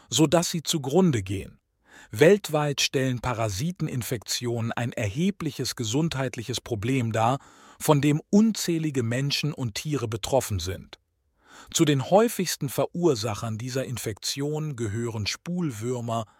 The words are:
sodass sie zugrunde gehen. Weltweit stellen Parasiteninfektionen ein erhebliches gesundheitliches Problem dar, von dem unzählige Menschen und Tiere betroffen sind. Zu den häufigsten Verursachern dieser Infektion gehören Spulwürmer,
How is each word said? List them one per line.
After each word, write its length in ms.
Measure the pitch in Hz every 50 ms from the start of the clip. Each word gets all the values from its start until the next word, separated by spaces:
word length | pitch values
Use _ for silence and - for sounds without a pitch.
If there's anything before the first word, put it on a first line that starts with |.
| _ -
sodass 420 | - 113 160 151 151 170 170 -
sie 120 | - 175 -
zugrunde 600 | - - 165 131 131 135 175 190 180 139 110 95
gehen. 340 | 95 101 95 90 - - _ _ _ _ _ _ _ - - - -
Weltweit 680 | - 107 147 170 202 208 - - 151 151 147 147 139 -
stellen 400 | - - - 139 131 131 127 120
Parasiteninfektionen 1500 | - 127 123 107 113 110 98 90 147 170 180 - 160 151 - 131 107 - 135 110 - - - - 127 123 120 117 113 117 -
ein 180 | - 120 117
erhebliches 840 | - - 120 101 95 143 180 196 202 - - 151 - - 135 - - -
gesundheitliches 840 | 123 107 107 143 165 165 143 131 135 127 - - 110 - 120 -
Problem 540 | - - 123 104 95 117 135 135 120 113 107
dar, 260 | 110 110 117 131 - - - - - - - - -
von 220 | - - 156 143
dem 200 | 131 151 147 156 - _
unzählige 760 | - 202 220 226 202 - - - 170 160 160 156 139 135 120
Menschen 480 | 113 120 127 139 143 135 - - 147
und 240 | 151 - 131 117 101
Tiere 320 | - - 156 147 131 113 113
betroffen 520 | 110 110 - - - 131 117 - 107 92
sind. 400 | 82 90 92 - - - - - _ _ _ _ _ _ _ _ _ _ - - - - -
Zu 120 | - 170
den 240 | 151 147 135 123 -
häufigsten 600 | 175 196 226 240 - - 185 151 - - - 135
Verursachern 880 | - - 139 - - 180 175 170 139 110 101 120 104 - - 113 110 107
dieser 260 | 120 127 123 135 131
Infektion 920 | - 131 110 - 131 104 - - - - 139 139 147 151 151 156 151 143
gehören 520 | 113 120 107 98 117 117 117 107 110 104 -
Spulwürmer, 1000 | - - - 170 175 180 180 156 120 104 110 123 127 120 117 117 113 113 110 - _ _